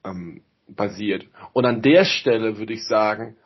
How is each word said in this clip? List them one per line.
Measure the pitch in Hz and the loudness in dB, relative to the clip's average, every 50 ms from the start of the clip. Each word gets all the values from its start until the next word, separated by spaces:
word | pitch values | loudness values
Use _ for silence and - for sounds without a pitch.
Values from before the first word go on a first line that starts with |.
| - | -14
ähm, | 98 95 90 87 85 76 - _ _ _ _ _ - 101 | -14 -12 -12 -12 -14 -16 -18 _ _ _ _ _ -14 -8
basiert. | - 104 101 101 98 104 104 95 - - - _ - - - - | -6 -6 -6 -6 -6 -4 -4 -4 -4 -6 -14 _ -20 -14 -6 -2
Und | 123 123 | 0 2
an | 123 117 110 | 2 2 2
der | 113 139 156 180 190 | 4 6 6 6 6
Stelle | - - - - 135 117 113 110 110 107 104 | 4 0 -2 0 0 0 2 0 -2 -4 -6
würde | 110 110 113 | -8 -10 -10
ich | 113 - | -10 -4
sagen, | - 120 107 107 107 107 107 113 117 - _ _ | 0 0 2 2 2 0 -4 -8 -14 -16 _ _